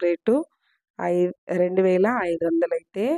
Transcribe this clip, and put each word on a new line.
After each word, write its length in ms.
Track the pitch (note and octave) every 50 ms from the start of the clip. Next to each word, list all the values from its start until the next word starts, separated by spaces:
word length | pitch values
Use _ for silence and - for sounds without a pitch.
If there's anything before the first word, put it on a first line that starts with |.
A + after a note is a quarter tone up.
రేటు 320 | F3 F3 E3+ - - G#3+ B3 D4+ E4+ _ _ _ _ _ _ _ _ _ _ -
ఐ-, 320 | F3+ F3 F3 F3+ F3+ F3+ - _ _ -
రెండు 320 | F3+ F3+ F3+ F3+ F#3 F#3+
వేల 240 | F#3+ F#3 F#3 F3+ G3 A3+ B3 A3+
ఐదు 220 | F#3 F3 E3+ E3 E3
వందలు 300 | E3 E3+ E3 E3+ E3 E3+
అయితే, 300 | E3 _ _ - F#3+ A3 C#4 E4